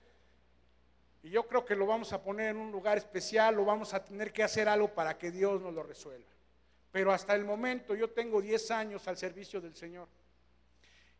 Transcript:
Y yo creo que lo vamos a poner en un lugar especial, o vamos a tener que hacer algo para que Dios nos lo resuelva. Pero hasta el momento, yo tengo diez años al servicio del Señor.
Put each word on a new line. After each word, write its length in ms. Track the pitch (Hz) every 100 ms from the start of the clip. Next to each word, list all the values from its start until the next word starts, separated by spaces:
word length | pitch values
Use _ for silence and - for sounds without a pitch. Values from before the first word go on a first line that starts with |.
| _ _ _ _ _ _ _ _ _ _ _ _
Y 60 | 156
yo 160 | 208 226
creo 200 | 247 247
que 100 | 202
lo 100 | 196
vamos 280 | 226 233
a 100 | 196
poner 280 | 196 208 220
en 60 | 214
un 140 | 220
lugar 260 | 202 202 208
especial, 640 | - 185 - 220 220 214
o 60 | 202
vamos 280 | 208 214
a 120 | 196 -
tener 260 | 202 214
que 120 | 220
hacer 260 | 214 220 214
algo 180 | 208 208
para 300 | 190 160 160
que 120 | 175
Dios 320 | 180 196 196
nos 120 | 180
lo 100 | 160
resuelva. 460 | 147 139 151 127 113 _ _ _ _ _ _
Pero 220 | 185 190
hasta 240 | 190 190 208
el 80 |
momento, 520 | 202 208 254 254 247 214
yo 160 | 226
tengo 300 | 233 233 214
diez 300 | 202 220 220
años 340 | 226 214 202 -
al 80 | 180
servicio 420 | 185 175 196 202
del 160 | 170 160
Señor. 320 | 170 175 170 _ _ _ _ _ _ _ _ - _